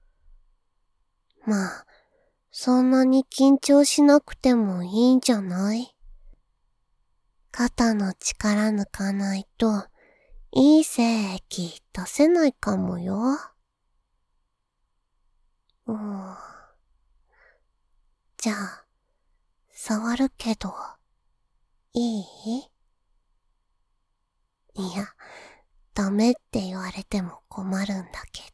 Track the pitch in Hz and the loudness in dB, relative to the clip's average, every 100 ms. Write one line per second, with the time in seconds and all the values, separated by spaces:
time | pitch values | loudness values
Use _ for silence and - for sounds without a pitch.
0 | _ _ _ - _ _ _ _ _ _ | _ _ _ -20 _ _ _ _ _ _
1 | _ _ _ _ - 208 185 - - _ | _ _ _ _ -4 -2 -4 -10 -18 _
2 | _ _ _ _ _ - - 247 254 262 | _ _ _ _ _ -6 0 2 4 4
3 | 262 262 - - 269 277 - 285 285 - | 4 2 0 4 4 6 6 6 6 6
4 | 285 285 - - 262 240 208 180 180 208 | 6 6 4 -2 2 2 0 -4 -4 2
5 | 247 254 254 220 190 180 196 226 247 _ | 4 4 4 0 -2 -4 -2 -4 -6 _
6 | - - - - _ _ _ _ _ _ | -20 -20 -20 -20 _ _ _ _ _ _
7 | _ _ _ _ _ - 240 - 233 214 | _ _ _ _ _ -4 -2 0 0 0
8 | 196 - - - 214 208 214 208 202 - | -4 -6 -8 -4 -2 0 0 -2 -6 -6
9 | 196 196 196 196 - - 226 202 - _ | -6 -4 -4 -6 -8 -2 -2 -2 -6 _
10 | _ _ _ - - 262 277 311 311 - | _ _ _ -20 -4 4 6 6 4 0
11 | 233 226 196 185 - - 170 - _ - | 0 0 -4 -8 -10 -10 -10 -12 _ -12
12 | 185 - 302 349 302 - - 190 185 175 | -6 2 4 4 2 0 -4 -4 -4 -6
13 | 180 196 240 285 - _ _ _ _ _ | -6 -2 -2 -2 -8 _ _ _ _ _
14 | _ _ _ _ _ _ _ _ _ _ | _ _ _ _ _ _ _ _ _ _
15 | _ _ _ _ _ _ _ _ - 214 | _ _ _ _ _ _ _ _ -10 -8
16 | 208 196 190 185 - - _ _ _ _ | -8 -10 -14 -18 -20 -20 _ _ _ _
17 | _ _ _ _ _ _ _ _ _ _ | _ _ _ _ _ _ _ _ _ _
18 | _ _ _ - 220 208 190 - _ _ | _ _ _ -8 -6 -6 -10 -14 _ _
19 | _ _ _ _ _ _ _ - - 214 | _ _ _ _ _ _ _ -16 -6 -4
20 | 226 240 269 - 233 220 190 - - - | -4 -2 -2 -2 -6 -6 -8 -12 -16 -20
21 | _ _ _ _ _ _ _ _ _ 240 | _ _ _ _ _ _ _ _ _ -6
22 | 240 220 185 - 220 240 - _ _ _ | -4 -6 -10 -14 -10 -10 -10 _ _ _
23 | _ _ _ _ _ _ _ _ _ _ | _ _ _ _ _ _ _ _ _ _
24 | _ _ _ _ _ _ _ - 190 180 | _ _ _ _ _ _ _ -12 -10 -8
25 | 202 - - - - - _ _ _ - | -10 -16 -20 -20 -20 -20 _ _ _ -6
26 | 196 202 226 247 _ 233 190 185 185 196 | -2 2 2 0 _ -8 -6 -10 -12 -14
27 | - 208 180 - _ - 190 190 196 190 | -6 -6 -6 -12 _ -12 -6 -6 -4 -8
28 | 180 - - - - | -10 -16 -18 -20 -20